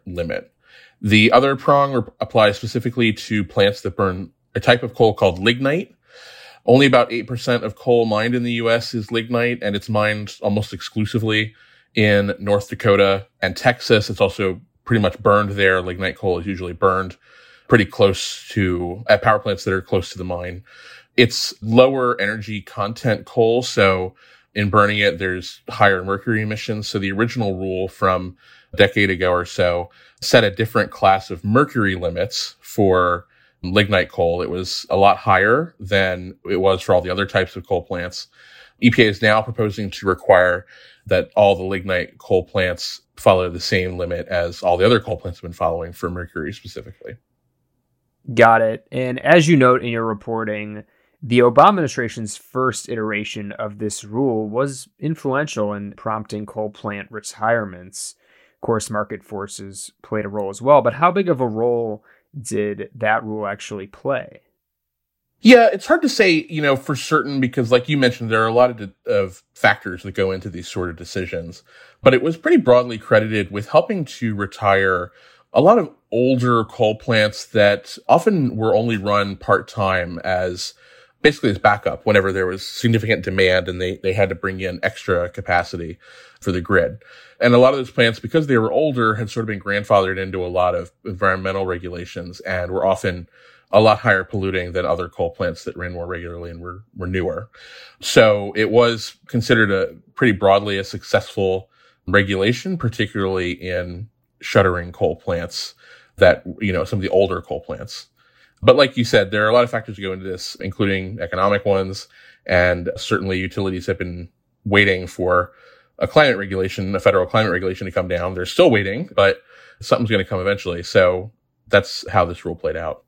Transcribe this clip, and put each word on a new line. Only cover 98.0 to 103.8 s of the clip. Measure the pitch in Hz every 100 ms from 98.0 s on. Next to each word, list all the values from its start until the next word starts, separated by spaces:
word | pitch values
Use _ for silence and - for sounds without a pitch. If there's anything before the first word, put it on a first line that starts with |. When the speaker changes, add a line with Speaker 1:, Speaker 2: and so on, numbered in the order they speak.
Speaker 1:
So | - 135 110 104 101 107
it | 104
was | 113 120 113 - - -
considered | 120 120 113 101
a | 95 95 - _ -
pretty | 123
broadly | 98 98 101 104 98
a |
successful | 95 92 - 98 - 107 95 95 - _ _ _ -
regulation, | 101 98 95 104 123 190 170
particularly | 113 - 104 104 95 92 87
in | - 92 90